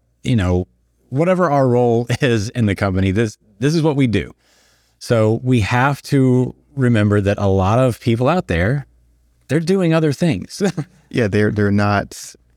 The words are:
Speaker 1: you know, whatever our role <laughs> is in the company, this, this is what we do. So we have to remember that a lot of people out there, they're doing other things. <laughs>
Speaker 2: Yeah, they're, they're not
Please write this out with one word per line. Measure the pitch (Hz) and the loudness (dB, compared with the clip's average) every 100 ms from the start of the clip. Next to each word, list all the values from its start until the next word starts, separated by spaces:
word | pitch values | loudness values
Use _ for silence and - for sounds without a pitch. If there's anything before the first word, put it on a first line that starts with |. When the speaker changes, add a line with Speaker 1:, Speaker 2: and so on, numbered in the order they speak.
| _ _ | _ _
Speaker 1:
you | - 117 | -2 0
know, | 90 90 90 _ _ _ _ | 2 0 -2 _ _ _ _
whatever | 127 175 180 175 | -2 0 2 2
our | 143 135 | 2 2
role | 120 120 117 120 | 2 2 0 0
<laughs> | 120 | -2
is | 135 117 104 | 0 0 -2
in | 123 107 | -2 -2
the | |
company, | 92 101 92 98 | 0 -2 0 0
this, | 95 113 - _ _ | 0 -2 -6 _ _
this | 135 165 | -2 0
is | |
what | 156 139 | 0 0
we | 131 | 0
do. | 98 62 - _ _ _ _ _ _ | 0 -4 -12 _ _ _ _ _ _
So | - 117 110 117 | -2 0 2 0
we | 127 123 | 0 0
have | 98 123 135 139 | 0 0 0 -2
to | - 143 131 127 120 - _ 139 | -2 0 2 2 0 -6 _ -2
remember | 123 113 104 104 | 0 2 2 2
that | 98 104 | 2 0
a | 101 | 0
lot | 95 95 117 | 2 2 2
of | 131 107 | 0 -2
people | - 113 127 | -2 0 0
out | 180 - | -2 -2
there, | 82 95 139 - _ _ _ _ _ - | -2 -2 -4 -8 _ _ _ _ _ -4
they're | 147 | -4
doing | 165 196 170 | 0 0 2
other | 160 156 | 2 0
things. | 131 175 95 87 - 196 | 0 -2 -2 -6 -6 -4
<laughs> | - - _ _ | -4 -10 _ _
Speaker 2:
Yeah, | 131 107 | -2 0
they're, | 104 104 | 0 0
they're | 104 101 | 0 0
not | 101 104 101 - - - - _ | 0 0 -2 -4 -12 -20 -20 _